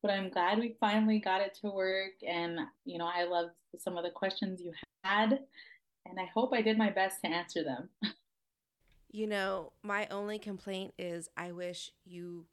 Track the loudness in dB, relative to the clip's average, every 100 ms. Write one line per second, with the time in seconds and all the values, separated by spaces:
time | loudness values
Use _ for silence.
0 | 2 2 2 2 4 4 2 2 4 6
1 | 6 4 4 2 2 -2 -6 0 0 0
2 | -2 -6 -4 -2 0 -2 -6 _ -10 -4
3 | -2 0 2 2 0 -6 _ -8 -6 -4
4 | -4 -2 -2 0 -4 -4 -8 -12 -16 _
5 | 0 4 6 4 0 -20 -20 -20 _ _
6 | -12 -6 -2 0 2 4 4 6 4 4
7 | 2 2 -2 -2 -2 -2 -2 -4 -8 _
8 | -6 -6 _ _ _ _ _ _ _ _
9 | _ -6 -2 0 0 -2 -6 _ -4 -2
10 | -2 -4 -4 -6 -6 -8 -6 -6 -6 -8
11 | -6 -6 -8 -8 -8 -6 -8 -8 -12 _
12 | -18 -12 -10 -12 -14